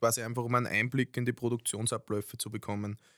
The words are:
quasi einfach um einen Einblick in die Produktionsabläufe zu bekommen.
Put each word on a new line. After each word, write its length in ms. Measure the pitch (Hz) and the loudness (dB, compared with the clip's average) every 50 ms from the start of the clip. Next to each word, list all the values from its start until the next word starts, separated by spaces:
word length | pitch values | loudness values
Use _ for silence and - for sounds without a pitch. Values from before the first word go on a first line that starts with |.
quasi 220 | - 113 113 123 | 2 2 2 2
einfach 200 | 113 113 117 123 | -2 -2 -2 -2
um 140 | 117 120 123 | 0 2 2
einen 100 | 123 123 | 2 2
Einblick 500 | - 87 104 113 123 120 135 127 127 - | 2 2 2 2 4 2 2 2 2 0
in 80 | 127 123 | 0 0
die 80 | 123 | 0
Produktionsabläufe 1040 | 117 - 120 117 120 117 - - - 104 110 - 120 110 - - 107 104 104 - - | 0 0 0 0 0 0 -2 -4 -4 -2 -2 -2 -2 -4 -2 -2 -2 -2 -2 -4 -8
zu 140 | - - 110 | -10 -8 -8
bekommen. 460 | 117 107 - - 104 101 104 104 104 - _ _ _ | -8 -6 -4 -4 -4 -2 -4 -4 -6 -8 _ _ _